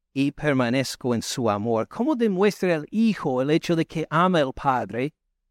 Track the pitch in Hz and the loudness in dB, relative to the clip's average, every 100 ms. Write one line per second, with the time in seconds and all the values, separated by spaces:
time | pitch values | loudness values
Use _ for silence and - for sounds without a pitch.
0 | _ 135 139 - 151 131 120 131 127 - | _ -2 -2 -2 0 2 2 0 -2 -4
1 | 127 117 - - 113 101 113 110 113 - | -2 -2 -4 -2 0 0 0 0 -2 -2
2 | 254 247 226 180 208 - 185 160 147 208 | -2 0 0 2 2 2 0 -2 -2 0
3 | 226 190 151 127 135 160 - 165 160 165 | 0 0 -2 -2 0 0 2 -2 -2 -4
4 | - 156 185 175 135 - 143 127 104 113 | -2 2 2 2 0 0 -2 0 -2 -4
5 | 139 - _ _ _ | -6 -8 _ _ _